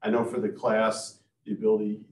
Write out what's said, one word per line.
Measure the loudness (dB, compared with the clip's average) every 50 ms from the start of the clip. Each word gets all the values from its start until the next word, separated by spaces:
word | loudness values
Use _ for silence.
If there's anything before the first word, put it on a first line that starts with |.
I | -2 0
know | 2 2 0
for | 0 -2 -2
the | -4 -4
class, | -4 0 0 2 4 4 2 2 0 -2 -6 -12 -14 -20 _ _ _ _ -8
the | -8
ability | -6 0 2 2 2 2 2 -2 -4 -6 -10 -18